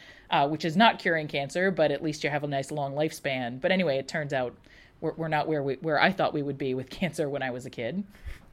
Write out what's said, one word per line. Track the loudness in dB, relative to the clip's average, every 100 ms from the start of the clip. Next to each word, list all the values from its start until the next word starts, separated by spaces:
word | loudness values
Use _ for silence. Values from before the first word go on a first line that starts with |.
| -20 -18 0
uh, | 2 2
which | 2
is | 0 6
not | 6 6
curing | 0 0 0
cancer, | -4 -2 0 0
but | 4 2
at | 2
least | -2 -2
you | -2
have | -2
a | -2
nice | -2 -4
long | -4 -4
lifespan. | 0 -2 -2 -4 -2 -4 -2
But | 0
anyway, | 2 2 0
it | -2
turns | -4 -2
out | -2 -2 -6 -20 -20 -20 -8
we're, | -6 -4
we're | 0
not | 0 2
where | 0
we, | 0 -2
where | 0 4
I | 4
thought | 4 2
we | 2
would | -2 -2
be | -2
with | -2 -4
<laughs> |
cancer | -4 -2 -2 -2
when | -2
I | -4
was | -6 -8
a |
kid. | -6 -4 -4 -6 -10 -12 -12 -14